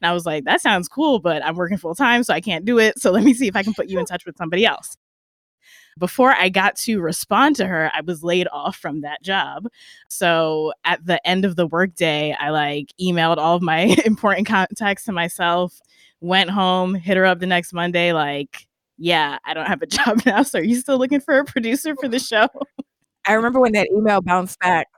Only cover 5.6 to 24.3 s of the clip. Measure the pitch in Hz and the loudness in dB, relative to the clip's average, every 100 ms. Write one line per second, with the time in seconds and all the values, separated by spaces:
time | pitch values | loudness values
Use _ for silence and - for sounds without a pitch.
5.6 | _ - _ - 180 - 254 - 185 190 | _ -20 _ -6 -4 4 4 4 2 2
6.6 | 190 - - 214 165 - - 208 285 285 | 2 0 -2 -2 -2 -4 0 4 4 4
7.6 | 190 165 156 156 156 165 170 180 180 143 | 0 -2 -2 -4 -6 -6 -2 0 0 -4
8.6 | 151 - 170 - 143 147 185 196 139 143 | -8 -8 -8 -8 -8 -10 -4 -2 -4 -8
9.6 | 220 - - - - - 180 165 160 156 | -12 -14 -20 -20 -14 -2 0 2 0 -2
10.6 | 156 - 170 175 165 170 170 185 196 170 | -4 -4 -2 -2 0 -2 0 0 0 0
11.6 | 165 165 190 - 165 151 151 143 143 151 | 0 0 -2 0 -2 0 -2 -4 -2 0
12.6 | 147 147 139 - 180 175 165 165 160 175 | -2 -4 -8 -6 -2 2 2 2 2 2
13.6 | 175 160 202 - 220 214 214 185 208 208 | 2 2 4 4 2 0 0 0 0 0
14.6 | 185 - 208 190 - 180 170 - 175 175 | 0 -2 -4 -4 -4 -4 -4 -2 0 0
15.6 | 180 - _ _ _ _ 170 190 185 202 | -2 -6 _ _ _ _ 0 2 2 0
16.6 | 185 185 185 190 170 185 190 180 180 175 | 2 2 0 -2 0 2 2 2 0 -2
17.6 | 170 175 175 175 175 165 143 143 139 - | -2 -6 -2 0 2 0 -2 -4 -8 -14
18.6 | - _ _ - 170 165 147 143 131 160 | -20 _ _ -6 0 0 0 -4 -8 -6
19.6 | 156 185 165 - - 226 254 208 269 202 | -4 -4 -4 -2 0 2 2 2 0 0
20.6 | 180 240 254 262 254 285 - 269 285 - | -2 -2 0 -2 0 -2 2 0 0 -4
21.6 | 226 269 311 285 277 247 - 214 247 - | -2 -2 -4 -6 -4 -4 -2 0 0 -2
22.6 | 277 - - _ _ _ - 220 233 254 | -12 -14 -20 _ _ _ 0 0 2 2
23.6 | 247 208 185 202 214 196 180 | 2 2 0 2 2 2 2